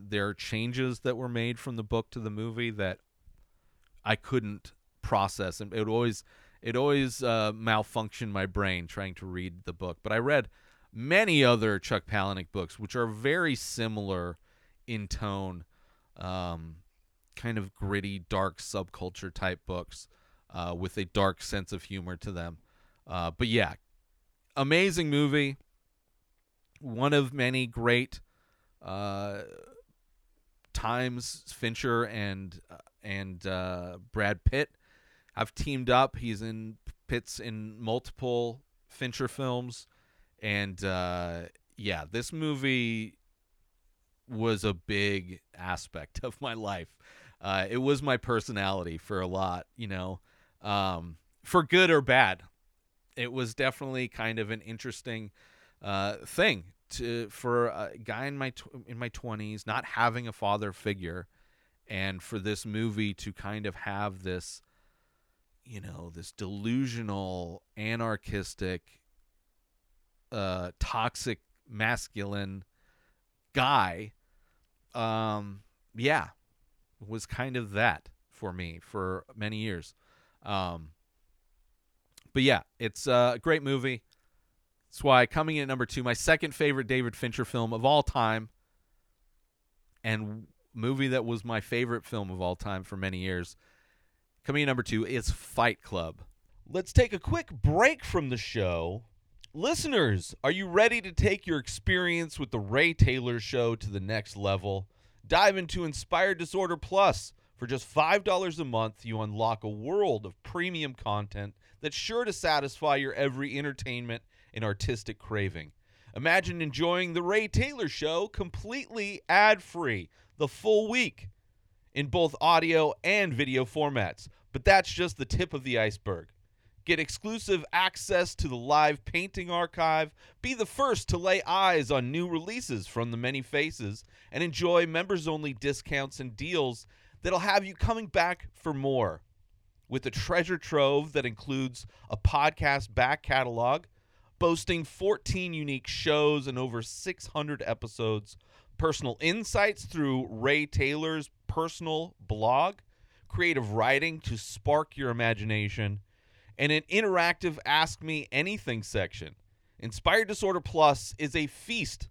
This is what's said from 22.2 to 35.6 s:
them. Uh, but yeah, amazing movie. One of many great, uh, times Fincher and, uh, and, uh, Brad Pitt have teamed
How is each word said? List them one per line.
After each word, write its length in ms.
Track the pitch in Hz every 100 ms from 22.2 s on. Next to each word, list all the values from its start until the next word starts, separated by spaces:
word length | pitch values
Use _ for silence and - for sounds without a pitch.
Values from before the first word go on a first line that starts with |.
| -
them. 260 | 90 85 82 _ _ _ _ -
Uh, 240 | 90 85
but 160 | 80 123
yeah, 260 | 113 95 - _ _ _ _ _ _ _ -
amazing 540 | 139 165 196 170 160
movie. 480 | 143 147 147 139 135 _ _ _ _ _ _ _ _ _ _ _ _
One 340 | 143 113 135
of 200 | 147 135
many 340 | 139 127 131 127
great, 540 | 117 117 120 127 - - _ _ _ _ _
uh, 580 | - 95 101 98 101 101 69 50 50 453 - _ _ _ _ _ _ _ _
times 720 | - 113 120 127 123 120 - -
Fincher 580 | - 117 113 131 117 117
and, 540 | 110 101 98 95 87 -
uh, 60 | 85 - _
and, 420 | 104 98 98 90 95
uh, 520 | 92 92 90 90 90 107
Brad 300 | 110 101 101 -
Pitt 240 | 135 147 _ _ _ _ _ _
have 200 | - 110
teamed 360 | -